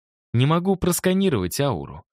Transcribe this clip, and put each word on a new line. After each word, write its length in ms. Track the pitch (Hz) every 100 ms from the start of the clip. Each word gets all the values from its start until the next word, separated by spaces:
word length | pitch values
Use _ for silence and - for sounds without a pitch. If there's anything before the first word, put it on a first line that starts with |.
| _ _ _
Не 120 | 117 139
могу 300 | 165 185 185
просканировать 840 | 180 170 185 185 196 113 90 -
ауру», 460 | 139 87 69 76 -